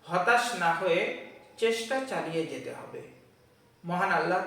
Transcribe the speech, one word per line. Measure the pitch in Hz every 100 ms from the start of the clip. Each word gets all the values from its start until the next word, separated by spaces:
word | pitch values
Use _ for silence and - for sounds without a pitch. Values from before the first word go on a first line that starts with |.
হতাশ | - 180 196 240 240
না | 180 170
হয়ে | 185 190 165 214 - - - - -
চেষ্টা | 226 226 226 269 262
চালিয়ে | - 160 165 -
যেতে | - -
হবে। | - - - - - - _ _ _ _ _
মহান | 170 180 190
আল্লাহ | 175 165 180